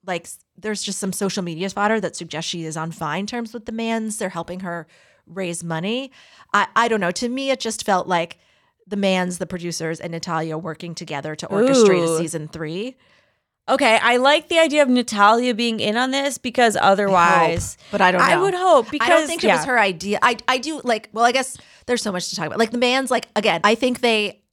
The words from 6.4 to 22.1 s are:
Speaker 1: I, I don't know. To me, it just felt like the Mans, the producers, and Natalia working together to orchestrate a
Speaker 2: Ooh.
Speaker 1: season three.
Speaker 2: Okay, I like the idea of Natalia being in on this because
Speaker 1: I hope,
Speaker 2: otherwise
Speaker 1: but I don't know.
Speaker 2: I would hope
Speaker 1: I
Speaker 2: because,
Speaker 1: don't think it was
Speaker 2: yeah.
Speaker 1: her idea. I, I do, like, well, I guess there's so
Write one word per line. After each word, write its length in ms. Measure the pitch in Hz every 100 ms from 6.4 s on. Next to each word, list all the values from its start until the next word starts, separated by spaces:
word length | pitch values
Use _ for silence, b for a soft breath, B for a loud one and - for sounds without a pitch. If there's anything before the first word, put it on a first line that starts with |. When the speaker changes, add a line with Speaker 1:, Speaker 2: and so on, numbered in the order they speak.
| b
Speaker 1:
I, 140 | 202 202 -
I 120 | 233
don't 120 | 220
know. 100 | 175
To 160 | 180 240
me, 220 | 254 269
it 80 | 262
just 260 | 233 226 -
felt 200 | 190 -
like 320 | 180 170 - _ _ _ _ _
the 100 | 202
Mans, 420 | 196 185 180 175
the 80 | 175
producers, 520 | 180 170 165 160 160
and 140 | -
Natalia 460 | 165 170 160 160 156
working 360 | 170 151 175
together 400 | 165 160 147 156 151
to 100 | -
orchestrate 580 | 196 247 269 214 185 165
a 40 |
Speaker 2:
Ooh. 80 | 160
Speaker 1:
season 300 | 170 165 151
three. 480 | 160 156 170 240 254 _ _ _ _ _ _ -
Speaker 2:
Okay, 300 | 247 254 220
I 180 | 233 247
like 280 | 262 311 311
the 120 | 339
idea 200 | 320 294
of 60 | 277
Natalia 640 | 247 240 208 202 233 247
being 280 | 214 233 226
in 160 | - 220
on 160 | 262
this 260 | 269 277 -
because 380 | 247 240 233 208
Speaker 1:
I 60 |
hope, 80 | 185
Speaker 2:
otherwise 840 | 196 202 185 170 170 165 170 - - B
Speaker 1:
but 100 | -
I 120 | 185
don't 80 | 180
know. 60 | -
Speaker 2:
I 80 | 330
would 180 | 381
hope 320 | 359 370 302 220
Speaker 1:
I 40 |
Speaker 2:
because, 160 | 294 -
Speaker 1:
don't 180 | 330 302
think 160 | 339
it 60 | 214
was 80 | 170
Speaker 2:
yeah. 40 | -
Speaker 1:
her 100 | 247
idea. 440 | 202 175 185 202
I, 140 | - 240 -
I 120 | 262
do, 220 | 254 302
like, 240 | 247 220 -
well, 120 | 220
I 80 | 233
guess 240 | 247 254 - b b -
there's 140 | 240
so 120 | 214